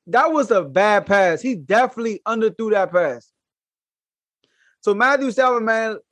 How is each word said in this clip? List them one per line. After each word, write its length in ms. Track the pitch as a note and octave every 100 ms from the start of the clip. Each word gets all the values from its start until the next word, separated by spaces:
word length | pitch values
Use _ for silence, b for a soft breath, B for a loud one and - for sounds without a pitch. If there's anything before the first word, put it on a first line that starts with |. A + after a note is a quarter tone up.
| -
that 240 | G#3+ D#4+
was 200 | D#4 A#3
a 120 | G#3
bad 420 | D3 D#3 G#3 G#3 -
pass. 360 | G3+ F#3 D#3+
He 140 | C4 G#3
definitely 680 | C3+ G#3+ B3+ - A3+ G3+ -
underthrew 460 | A3+ A3 - A3
that 220 | G#3 F3+
pass. 360 | F3 D#3+ A#2 _ _ _ _ _ _ _ _ _ _ _ _ _ _ _ _
So 140 | -
Matthew 380 | G3+ B3 C#4 C4+
Stafford, 320 | A3+ B3+ A#3+
man, 340 | A3 A3 A3+ G#3+ _